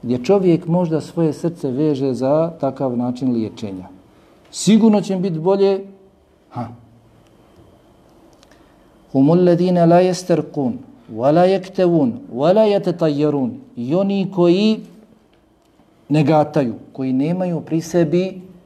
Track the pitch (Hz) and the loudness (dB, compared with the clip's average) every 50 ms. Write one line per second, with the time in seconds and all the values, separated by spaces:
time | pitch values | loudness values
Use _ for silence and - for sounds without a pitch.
0 | - 123 123 127 123 - 196 202 190 185 170 160 - 160 165 180 180 165 160 156 | -4 -4 -4 -4 0 2 2 2 4 2 2 2 0 0 0 0 0 0 -2 -4
1 | - - - - 170 160 139 - - 170 170 - - 139 123 131 156 156 147 131 | -6 -6 -4 -2 -2 -2 -2 -2 -6 -6 -6 -4 -6 -6 -2 -2 0 0 0 0
2 | 135 139 127 117 127 131 143 156 165 165 165 - - 135 131 - 143 131 123 120 | -2 -2 -2 -2 -2 0 0 0 0 -2 -4 -4 -6 -6 -4 -4 -6 -4 -2 -2
3 | 123 123 123 123 139 131 120 117 110 104 - - - 104 95 92 92 92 - - | -4 -4 -4 -4 -2 -2 -2 -2 -4 -6 -8 -10 -12 -12 -10 -12 -14 -16 -20 -20
4 | _ _ _ _ _ _ _ _ _ _ - - - 170 214 220 202 226 214 208 | _ _ _ _ _ _ _ _ _ _ -14 -6 0 4 4 6 6 4 4 2
5 | 175 - 190 185 180 196 165 156 156 185 196 196 196 196 196 190 196 - - - | 0 -2 -4 -4 -4 -4 -4 -4 0 0 2 2 2 2 0 -2 -4 -12 -20 -20
6 | - - _ _ _ _ _ _ _ _ - 123 120 113 117 - - - _ _ | -20 -20 _ _ _ _ _ _ _ _ -12 -12 -12 -12 -14 -20 -20 -20 _ _
7 | _ _ _ _ _ _ _ _ _ _ _ - - _ _ _ _ _ _ _ | _ _ _ _ _ _ _ _ _ _ _ -20 -20 _ _ _ _ _ _ _
8 | _ _ _ _ _ - _ _ - _ _ _ _ _ _ _ _ _ _ _ | _ _ _ _ _ -20 _ _ -20 _ _ _ _ _ _ _ _ _ _ _
9 | _ _ - 135 135 143 165 175 180 175 175 165 175 185 180 175 170 165 170 175 | _ _ 0 2 4 4 4 4 4 4 4 2 2 2 2 4 4 6 6 6
10 | 185 185 185 175 - - 175 156 143 - - 151 139 123 107 - - - - - | 4 2 0 -4 -2 -2 -2 -2 -2 -4 -6 -4 -4 -4 -4 -6 -12 -18 -20 -20
11 | _ - 120 107 120 139 151 170 180 185 190 190 185 - - - 185 175 170 165 | _ -16 -10 -2 0 2 4 4 4 4 2 0 -2 -8 -4 0 0 2 4 2
12 | 143 123 110 - - - - 117 139 160 185 214 220 214 202 202 - 180 170 175 | 2 0 -2 -4 -12 -12 -8 -2 0 2 4 4 4 2 2 0 0 -2 -4 -2
13 | 170 160 147 143 147 151 147 143 131 117 104 - - - - - 120 123 147 180 | -2 -2 0 0 0 0 0 0 -2 -4 -6 -10 -16 -20 -12 -10 -6 -4 -2 -2
14 | 196 196 196 196 190 196 190 185 175 175 170 185 208 220 220 214 - - - - | 0 0 -2 -2 -4 -4 0 2 2 4 4 4 2 0 0 -2 -6 -18 -20 -20
15 | - _ - _ _ _ _ _ _ _ _ _ _ _ _ _ _ _ _ _ | -20 _ -20 _ _ _ _ _ _ _ _ _ _ _ _ _ _ _ _ _
16 | _ _ 139 151 151 135 160 151 147 147 - 160 139 120 107 - - - - - | _ _ 0 0 2 4 4 2 2 2 0 -2 -2 -2 -4 -10 -16 -20 -12 -10
17 | 135 131 131 131 139 156 175 185 185 180 175 156 127 - 156 165 165 - - 175 | -6 -4 -2 -2 -2 -2 -2 -4 -4 -4 -4 -6 -6 -4 -6 -6 -6 -2 0 0
18 | 170 151 156 175 185 190 190 - - - - - _ | 0 2 0 -2 -2 -2 -6 -14 -20 -20 -20 -20 _